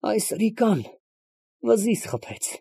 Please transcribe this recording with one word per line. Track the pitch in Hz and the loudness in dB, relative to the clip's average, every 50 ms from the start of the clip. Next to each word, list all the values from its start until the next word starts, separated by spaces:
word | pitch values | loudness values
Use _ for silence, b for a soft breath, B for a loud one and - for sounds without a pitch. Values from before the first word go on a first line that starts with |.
| - | -2
Այս | - 214 220 - | 0 0 0 0
սրիկան | - - - 214 220 220 - 330 330 311 135 110 - - _ _ _ _ _ _ _ _ _ _ _ _ _ - | -2 -2 0 0 0 2 2 4 4 4 2 0 -6 -14 _ _ _ _ _ _ _ _ _ _ _ _ _ 2
վզից | 233 233 214 196 240 220 - - | 4 4 4 4 0 0 -2 -2
խփեց | - - 117 - - 110 - - - - - | -8 -8 -8 -8 -10 -12 -10 -10 -10 -10 -12